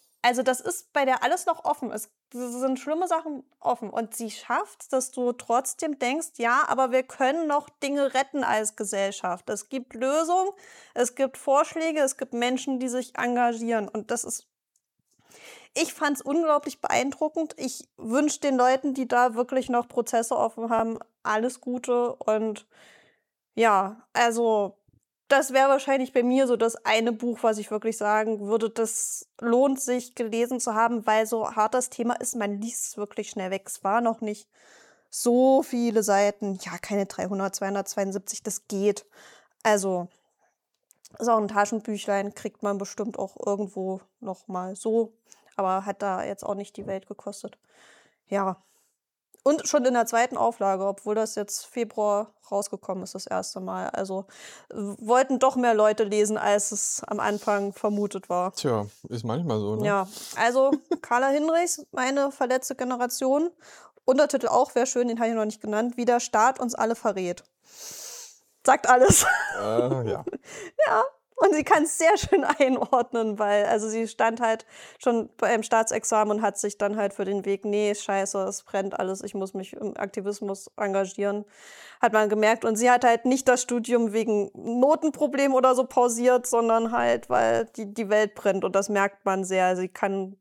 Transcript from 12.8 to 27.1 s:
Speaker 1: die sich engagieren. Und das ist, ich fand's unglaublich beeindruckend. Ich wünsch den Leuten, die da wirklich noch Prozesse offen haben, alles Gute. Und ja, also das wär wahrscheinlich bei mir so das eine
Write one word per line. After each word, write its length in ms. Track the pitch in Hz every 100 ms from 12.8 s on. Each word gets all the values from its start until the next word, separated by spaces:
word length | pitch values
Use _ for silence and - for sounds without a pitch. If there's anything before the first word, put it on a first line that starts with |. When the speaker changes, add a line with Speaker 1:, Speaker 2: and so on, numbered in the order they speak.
Speaker 1:
die 80 | 254
sich 280 | 247 240 -
engagieren. 720 | 240 247 240 226 233 226 196
Und 220 | 214 208
das 140 | 233
ist, 220 | - - - _ _ _ _ _ _ _ _ - - - -
ich 200 | 277 320
fand's 260 | - 294 285
unglaublich 580 | 269 320 320 294 285 -
beeindruckend. 720 | - - 277 - 302 330 311 -
Ich 320 | 262 - - -
wünsch 440 | 220 254 302 -
den 160 | 285 254
Leuten, 380 | 254 262 285
die 120 | 262 254
da 260 | 240 247
wirklich 340 | 226 247 262 254
noch 200 | 240 240
Prozesse 480 | 247 233 233 226 240
offen 320 | 226 226 226
haben, 280 | 226 226 220 - _
alles 380 | - 214 247 -
Gute. 540 | 254 247 247 240 240 -
Und 500 | - 214 220 214 - _ - _ _ _ _ _ _
ja, 520 | - 226 196 196 220 _
also 680 | - 233 226 233 214 196 - _ _ _ _ -
das 200 | 277 269
wär 160 | 262 269
wahrscheinlich 440 | 269 269 269 254
bei 100 | 254
mir 240 | 247 262 262
so 100 | 233
das 280 | 226 -
eine 280 | - 226 226